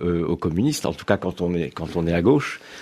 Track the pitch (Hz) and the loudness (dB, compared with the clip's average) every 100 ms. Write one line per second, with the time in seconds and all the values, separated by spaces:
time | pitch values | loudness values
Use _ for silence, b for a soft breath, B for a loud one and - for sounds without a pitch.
0 | 87 85 82 87 87 82 139 143 - - | 0 0 0 0 -2 0 0 0 -2 -2
1 | - 101 90 90 87 87 73 - 82 87 | 0 0 0 -2 -2 0 -2 -6 -6 -2
2 | 82 85 92 151 - - B B | 2 4 6 4 2 -8 B B